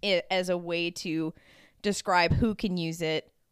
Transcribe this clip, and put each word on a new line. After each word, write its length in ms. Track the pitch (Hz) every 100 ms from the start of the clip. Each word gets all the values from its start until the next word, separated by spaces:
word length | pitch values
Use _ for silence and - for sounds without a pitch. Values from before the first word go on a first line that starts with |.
i-, 180 | 202 175 -
as 180 | 185 185
a 80 | 175
way 320 | 175 170 170
to 420 | - 180 160 160 - _ - - _
describe 500 | 208 196 - 180 170
who 200 | - 226
can 220 | 208 - 180
use 260 | 165 165
it, 300 | 160 156 - _ _